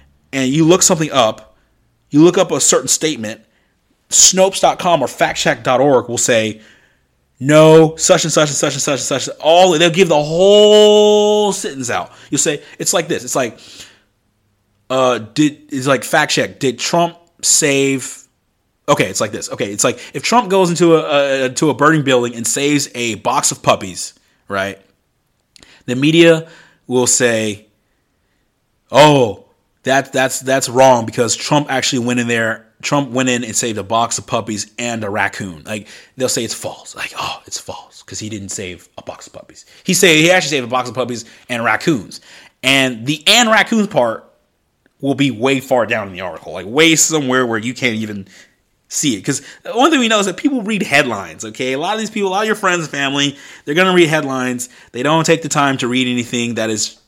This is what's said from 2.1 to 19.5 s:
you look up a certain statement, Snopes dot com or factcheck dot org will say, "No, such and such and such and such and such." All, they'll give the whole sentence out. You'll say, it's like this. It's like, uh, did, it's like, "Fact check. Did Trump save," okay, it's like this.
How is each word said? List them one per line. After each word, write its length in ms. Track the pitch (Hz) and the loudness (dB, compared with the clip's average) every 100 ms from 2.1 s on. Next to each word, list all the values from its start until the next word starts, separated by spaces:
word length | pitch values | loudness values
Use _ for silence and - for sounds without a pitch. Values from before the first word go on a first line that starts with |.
you 120 | 147 | 4
look 140 | 170 190 | 4 4
up 160 | 165 | 0
a 80 | 147 | 0
certain 280 | - 165 - | 0 0 0
statement, 520 | - 156 127 107 113 _ _ _ _ _ _ _ | -2 -2 -6 -10 -14 _ _ _ _ _ _ _
Snopes 500 | - - 185 190 - | 2 4 4 2 2
dot 180 | 170 131 | 0 0
com 220 | 185 165 | 0 0
or 60 | 120 | 0
factcheck 560 | - 160 - 165 127 | -2 -2 0 -2 -2
dot 180 | 123 127 | 0 2
org 300 | 143 127 117 | 4 2 0
will 80 | 120 | -2
say, 420 | - 113 110 104 - _ _ _ _ _ _ _ | 0 0 0 -6 -18 _ _ _ _ _ _ _
"No, 560 | 131 151 156 160 156 160 | 4 6 8 8 6 2
such 280 | - 175 | 2 2
and 80 | 170 | 2
such 180 | 165 151 | 0 0
and 60 | 135 | -2
such 180 | 151 | -4
and 80 | 131 | -4
such 180 | 151 131 | -4 -4
and 220 | 120 135 | -4 -6
such." 60 | - - | -6 -2
All, 300 | 147 170 185 | 4 6 6
they'll 180 | 156 170 | 4 2
give 200 | 160 175 | 4 2
the 140 | 151 | 2
whole 1300 | 151 165 196 208 208 214 208 208 208 208 208 208 208 | 0 2 6 6 8 8 6 6 4 4 2 2 0
sentence 340 | 190 202 139 120 | -4 -8 -8 -6
out. 240 | 95 85 - - | -4 -6 -14 -8
You'll 80 | 143 | -4
say, 240 | 131 143 - - | -2 -4 -10 -14
it's 140 | 160 | -6
like 160 | 190 160 | -4 -4
this. 160 | - | -6
It's 100 | 123 | -4
like, 240 | 147 120 - - - - _ _ _ _ _ _ _ _ _ - | -4 -4 -8 -20 -20 -20 _ _ _ _ _ _ _ _ _ -6
uh, 260 | 131 127 117 | 0 0 0
did, 540 | 107 - 151 147 - | -4 -2 -2 -2 -10
it's 140 | 135 131 | -6 -2
like, 180 | 131 | -2
"Fact 260 | - 160 147 | 0 0 0
check. 300 | - 104 95 | -2 -4 -4
Did 180 | 131 117 | -4 -4
Trump 380 | - 170 170 - _ _ | -2 0 -2 -4 _ _
save," 880 | - - 147 139 139 135 - - _ _ _ _ _ _ - | -2 0 2 2 0 -2 -6 -16 _ _ _ _ _ _ -2
okay, 220 | - 101 | 0 0
it's 140 | 95 | -4
like 100 | 110 | -6
this. 180 | 110 - | -6 -10